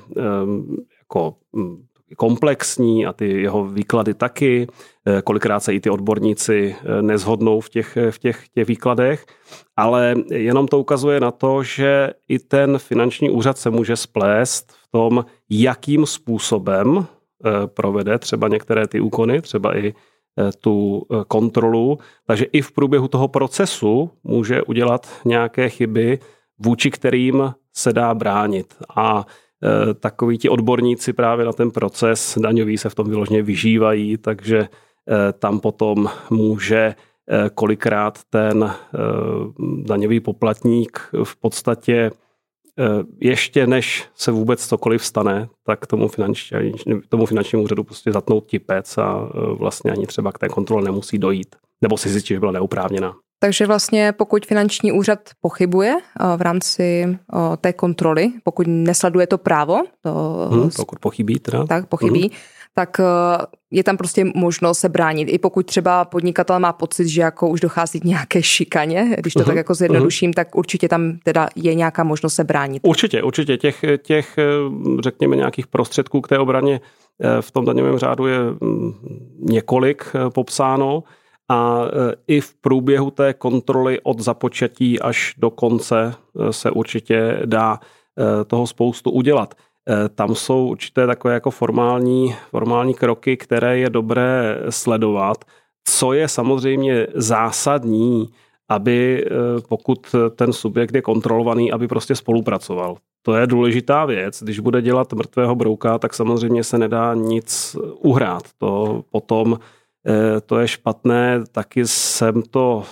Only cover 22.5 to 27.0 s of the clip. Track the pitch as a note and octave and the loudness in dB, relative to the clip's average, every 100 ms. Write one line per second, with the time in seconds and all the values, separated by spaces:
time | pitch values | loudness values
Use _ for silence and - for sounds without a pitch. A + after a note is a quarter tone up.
22.5 | D3+ C3+ - C#3 C#3 C3 B2+ C3+ C#3 C3+ | 0 0 0 2 2 0 0 0 0 0
23.5 | - G3 - G#2+ A#2+ E3+ - - A#2 A2 | 0 -2 0 0 2 0 -8 -2 0 0
24.5 | B2+ - A#2 A#2+ B2 - - A#2+ A#2 A#2 | 0 0 0 2 0 -4 -6 0 0 0
25.5 | - B2+ - A2+ A2 A#2 C3+ - _ _ | 0 -2 0 -2 2 0 0 -6 _ _
26.5 | - A2 A#2 C#3 - | -4 -2 2 0 0